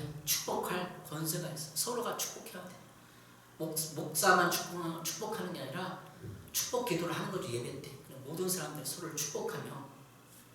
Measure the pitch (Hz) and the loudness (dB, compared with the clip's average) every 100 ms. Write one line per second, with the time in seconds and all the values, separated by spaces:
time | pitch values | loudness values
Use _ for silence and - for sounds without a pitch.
0 | 151 - - - - 214 - 180 180 - | -2 -2 2 2 2 2 2 2 0 -4
1 | - 156 160 160 147 - - - 233 240 | -6 -2 0 0 0 -4 -2 0 2 2
2 | 196 - - - - 185 - - - - | 0 0 -2 -4 -8 -10 -10 -12 -16 -20
3 | - - - - - - 160 156 - - | -20 -20 -20 -20 -18 -4 -2 0 -2 -2
4 | - - 196 180 175 - - 175 165 160 | -2 6 10 10 8 4 0 -2 -2 0
5 | - - 208 - 180 175 - 180 185 - | -2 -2 -2 -2 -2 -2 -4 -2 -4 -4
6 | - - - - - - - 247 - 165 | -8 -12 -10 -10 -4 -2 2 2 4 2
7 | 170 156 160 190 - 120 - 139 - - | 2 0 0 -2 0 -2 -2 -6 -8 -12
8 | - - - 170 185 180 151 151 156 - | -12 -12 -6 0 2 2 0 -4 -4 -4
9 | 156 151 - - 233 139 - - - - | -4 -2 0 0 -2 -2 -4 -6 -10 -14
10 | - - - - - | -18 -20 -20 -20 -20